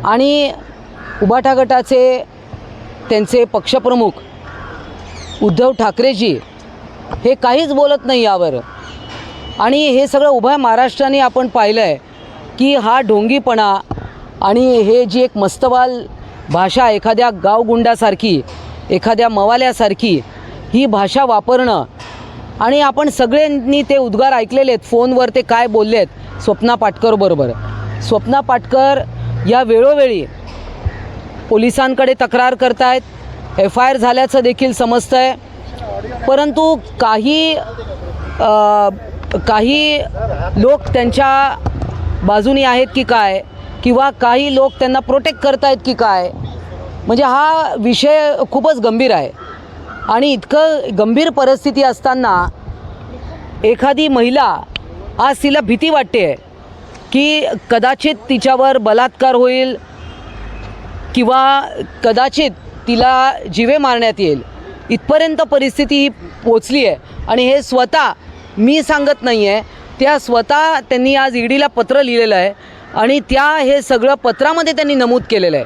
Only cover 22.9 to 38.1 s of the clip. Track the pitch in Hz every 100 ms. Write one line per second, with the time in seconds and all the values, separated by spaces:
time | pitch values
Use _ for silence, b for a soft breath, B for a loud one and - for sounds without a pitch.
22.9 | 262 302 - 240 285 311 285 240 285 277
23.9 | 277 247 190 269 254 220 262 269 233 -
24.9 | 233 247 254 247 262 - 233 240 220 214
25.9 | 226 175 - - - - 196 233 240 214
26.9 | - 226 220 190 156 127 113 - - -
27.9 | - - 214 220 277 269 247 - 262 269
28.9 | 277 - - - - 185 240 240 226 269
29.9 | 294 262 202 135 - - - - - -
30.9 | - - - - - - 208 240 269 262
31.9 | 254 262 262 240 247 247 262 254 233 254
32.9 | 262 - - - - - - 190 240 254
33.9 | 269 240 247 262 269 240 - 262 220 233
34.9 | 240 - 254 262 254 - - - - 208
35.9 | 196 196 - - 277 294 302 320 311 -
36.9 | - 226 220 233 311 320 311 - - -
37.9 | - -